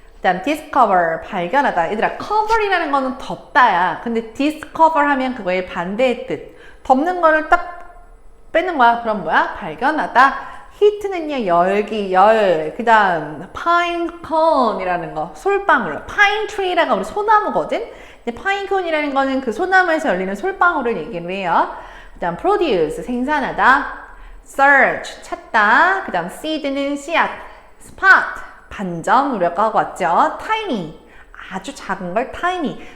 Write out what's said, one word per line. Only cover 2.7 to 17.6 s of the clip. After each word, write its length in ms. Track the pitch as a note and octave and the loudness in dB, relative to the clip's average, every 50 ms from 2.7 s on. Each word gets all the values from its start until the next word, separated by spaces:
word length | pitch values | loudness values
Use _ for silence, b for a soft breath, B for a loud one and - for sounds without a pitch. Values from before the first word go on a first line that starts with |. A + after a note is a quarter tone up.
| F#4+ F4 E4+ D4 | 0 0 0 0
거는 280 | C#4 C#4 C4 C4 B3+ - | -2 -2 -2 -2 -6 -8
덮다야. 840 | - - G#3 - - - - D4 B3+ A3+ F#3+ E3+ F3+ F3 D#3 - - | -10 -12 -12 -12 -10 -2 2 4 4 4 4 2 2 0 -2 -4 -6
근데 300 | A#3+ A3+ A3+ A3+ A3+ - | -4 -4 -4 -4 -6 -4
discover 760 | - C4+ D4+ D4+ D4+ - - - - D#4+ D#4 C#4 D4 D4 D4 | -2 -2 -2 -2 -4 -12 -8 0 4 4 4 4 4 2 2
하면 240 | C#4+ C4 C4 B3+ B3 | 2 0 -2 -4 -4
그거의 320 | - G3 F3+ F#3 F#3 F#3 | -6 -4 -2 -2 -2 -4
반대의 600 | F3+ - F#3 E3+ F#3 G3+ G#3+ C4 B3+ A#3 A#3+ - | -4 -6 -6 -6 -4 -2 0 0 0 0 -2 -6
뜻. 320 | - D#3+ - - - B B B B B B B | -8 -8 -8 -8 -14 B B B B B B B
덮는 360 | - C4 C4 D4+ F4+ F4+ F4+ | 2 2 4 4 0 -2 2
거를 280 | E4+ D#4+ D#4 D#4 D#4 D#4 | 4 4 4 4 2 2
딱 420 | - - - - - - - - - - - - - - - - - - - - | 2 2 0 -2 -12 -16 -16 -18 -20 -20 -20 -20 -20 -20 -20 -20 -20 -20 -12 -2
빼는 280 | - D#4+ F4 F#4 E4+ C#4+ | -2 -2 0 0 2 4
거야. 240 | A#3 A#3 A#3 A#3 A#3 | 4 4 4 2 0
그럼 220 | A3+ G#3+ G3+ E3 | -4 -4 -4 -2
뭐야? 300 | D#3 F#3+ C4 E4 - - - | 0 0 2 0 0 -4 -10
발견하다. 1000 | G#3 E3 D3+ D3+ A#3+ C#4 D#4 D4 F#3 F3+ - A#3 C4+ C#4 B3+ - - - - - - - - | -10 -10 -8 -2 -2 -2 0 0 -4 0 4 4 4 4 4 -2 -10 -12 -16 -18 -18 -14 -4
히트는요, 760 | - G#4 G#4 G#4 G4+ G4+ G4+ F#4+ F4 D#4+ D4+ D4 C4 A3 | 2 2 2 2 2 -6 -6 -6 -4 -4 -4 -4 -2 0
열기, 640 | F3+ E3+ E3+ F3 F#3 G3 G#3 G#3 G#3 A3 G#3+ G3+ F#3 F#3 | 2 4 4 4 4 2 0 -2 -2 -4 -4 -4 0 4
열. 600 | F#3 G3 G#3+ A3+ A3 G#3 F#3+ E3+ D#3 D#3 D#3 - | 6 6 6 6 6 4 2 2 2 0 -4 -4
그다음 720 | - A3+ A#3 A3+ A3 G#3 F#3+ F3 D#3+ D3+ D3+ D#3 - F#3 - - | -4 2 4 4 6 6 4 2 0 -2 -6 -10 -10 -12 -14 -12
pine 560 | - - E4+ E4+ F4 F4 E4+ F4 E4+ E4+ D#4+ - - - | -6 -2 2 2 2 2 0 -2 -4 -4 -6 -8 -10 -8
cone이라는 880 | - D#4 D#4+ D#4+ E4 D#4 C#4 B3+ A3 G3+ F#3+ F#3 F3+ F3+ E3+ E3 D#3 D3+ | -2 0 2 4 4 4 4 2 2 0 -2 -2 -2 -2 -2 -4 -6 -6
거, 180 | D#3 D#3 F3+ - | -6 -8 -8 -8
솔방울. 680 | - - F#4+ G4+ F#4+ G4 G4 D#4 C4+ G#3 D#3+ C#3+ - - | -6 -2 0 0 0 2 4 2 2 2 -2 -6 -8 -10
pine 400 | - - - G#4 G4+ G#4 G#4+ G#4+ | -8 0 2 2 2 2 0 -4
tree라고 480 | G#4 - - F#4+ F4+ F4+ E4+ D#4 C#4 A#3 | -6 -4 -4 -2 -2 2 0 2 2 0
우리 100 | F#3+ G3 | -2 -2
소나무거든? 840 | - - G#4 G4+ G#4+ A4 G#4 G4+ D#4 A3+ F3+ | -4 -4 -4 2 4 4 4 2 2 -2 -2